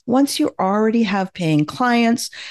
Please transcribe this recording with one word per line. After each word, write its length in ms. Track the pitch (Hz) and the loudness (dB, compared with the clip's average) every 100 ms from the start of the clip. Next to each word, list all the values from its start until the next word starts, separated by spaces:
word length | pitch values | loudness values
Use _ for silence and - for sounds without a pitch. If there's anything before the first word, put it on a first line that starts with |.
| - | -2
Once 340 | 247 277 - | 0 0 0
you 160 | 302 - | -4 -2
already 460 | 190 208 220 233 | 0 2 2 2
have 300 | 214 202 190 | 0 0 -4
paying 320 | - 165 151 151 | -4 0 2 0
clients, 680 | - 247 233 233 233 - - - | 0 0 2 2 0 -4 -12 -18